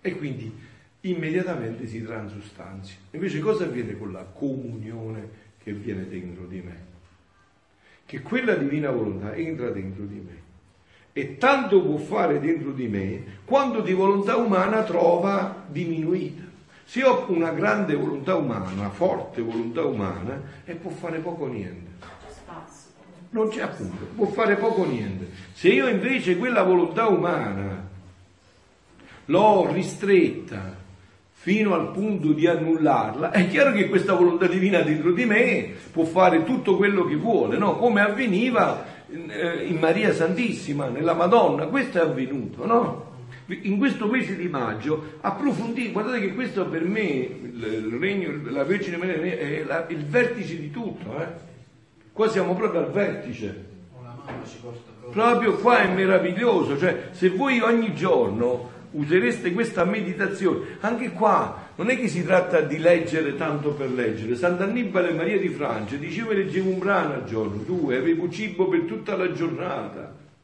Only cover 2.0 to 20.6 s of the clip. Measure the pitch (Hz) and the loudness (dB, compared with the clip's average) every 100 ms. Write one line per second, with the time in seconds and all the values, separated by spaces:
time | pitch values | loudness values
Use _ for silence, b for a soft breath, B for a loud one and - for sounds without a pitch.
2 | 110 113 101 98 95 - 90 95 98 - | -10 -10 -10 -14 -18 -18 -16 -16 -16 -20
3 | - - 190 147 190 214 170 120 107 101 | -16 -8 -4 -2 0 0 -2 -4 -6 -8
4 | 104 92 95 - 139 131 120 113 107 113 | -10 -12 -14 -8 -6 -6 -8 -10 -10 -10
5 | 110 110 101 B B _ - 101 110 95 | -10 -10 -12 B B _ -12 -10 -8 -8
6 | 92 95 90 87 90 95 87 85 - - | -8 -10 -12 -14 -12 -12 -12 -16 -20 -20
7 | - _ _ _ _ _ _ _ b b | -20 _ _ _ _ _ _ _ b b
8 | _ 147 - 247 247 180 143 151 143 120 | _ -14 -4 -2 0 0 0 -2 -2 -2
9 | 107 95 104 110 160 160 120 98 95 98 | -2 -4 -8 -6 -6 -6 -6 -6 -8 -10
10 | 101 101 92 80 - - _ b b b | -12 -12 -16 -18 -20 -20 _ b b b
11 | b - 127 - 254 277 220 190 156 147 | b -8 -8 0 4 4 4 4 4 -2
12 | - 208 170 147 143 165 139 131 120 101 | -2 0 0 0 0 -2 -2 -6 -4 -2
13 | 95 95 - B - 269 269 226 180 185 | -4 -6 -12 B 0 2 2 0 0 2
14 | 190 196 202 226 233 190 196 220 214 175 | 4 2 2 2 2 2 2 0 0 2
15 | 170 175 190 196 180 - - 143 170 160 | 4 4 2 0 -2 -8 -10 -6 -4 -2
16 | 160 185 - - - - - b - 240 | 0 -2 -2 -10 -18 -20 -20 b -10 2
17 | 262 240 - 175 165 151 202 208 185 147 | 4 4 2 0 0 0 0 2 0 0
18 | - 143 139 185 143 107 92 95 101 - | 0 -4 -2 0 0 -2 -4 -4 -6 0
19 | 175 - - - 113 113 117 117 147 120 | 0 0 -6 -6 -4 -4 -4 -2 -2 -2
20 | 98 90 92 139 143 B | -4 -4 -8 -8 -12 B